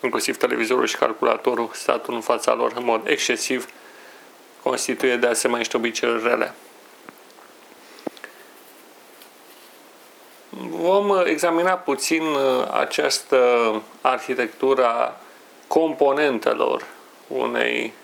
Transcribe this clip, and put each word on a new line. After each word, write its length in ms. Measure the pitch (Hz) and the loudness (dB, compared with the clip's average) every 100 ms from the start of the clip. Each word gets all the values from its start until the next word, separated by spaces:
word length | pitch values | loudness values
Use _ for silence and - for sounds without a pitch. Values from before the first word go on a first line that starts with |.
Inclusiv 340 | 127 113 - 127 | -2 -2 -4 -2
televizorul 500 | 123 123 113 127 123 | 0 0 0 2 0
și 100 | - | 0
calculatorul, 720 | 120 110 123 113 - 117 113 | -2 2 0 2 0 -2 -4
statul 420 | - - 120 - | -4 -2 -2 -4
în 60 | 120 | -6
fața 340 | 110 117 - | -2 0 0
lor 180 | 117 120 113 | 0 0 -2
în 80 | |
mod 160 | 123 113 110 | -2 -2 0
excesiv, 600 | 143 - 120 - 127 - - - - - - - - - - | -2 -2 -4 -2 -6 -6 -18 -20 -20 -20 -20 -20 -20 -20 -8
constituie 540 | 135 123 - 127 131 120 | -4 -2 -2 0 0 2
de 100 | 120 | 2
asemenea 340 | 117 - 120 | 2 0 0
niște 160 | 113 120 | -2 -2
obiceiuri 460 | 117 113 120 117 | -2 -2 -2 0
rele. 320 | 117 117 - - - - - - - - - - - - - - - - - - - - - - - - - - - - - - - - - - - - - - - - - - - | 0 0 -2 -8 -20 -20 -20 -20 -20 -20 -20 -20 -20 -20 -20 -20 -20 -14 -14 -14 -20 -20 -20 -20 -20 -20 -20 -20 -20 -20 -20 -20 -20 -20 -20 -20 -20 -20 -20 -20 -20 -20 -20 -16 -12
Vom 540 | 170 175 196 202 196 | -4 2 2 4 2
examina 480 | 175 151 175 165 180 | 2 2 2 2 2
puțin, 500 | 180 - 135 - 160 | 0 -2 -4 0 0
uh, 460 | 160 143 135 131 - | 0 0 2 2 0
această 1120 | - - - 147 - - 131 123 120 117 107 107 - | 0 0 0 0 -2 2 4 6 4 2 -2 -8 -4
arhitectură 840 | 127 127 - 127 117 - 135 131 123 | -2 -2 -4 -4 -4 -2 0 4 2
a 300 | 117 120 - - - - - - | 2 -2 -4 -20 -20 -20 -20 0
componentelor 1160 | 156 160 147 143 139 147 117 - 120 - 131 - - - - - | 2 2 2 2 4 2 0 -2 0 0 -2 -6 -20 -20 -20 -10
unei 680 | 135 120 120 120 120 120 - | -4 -2 0 0 -2 -6 -10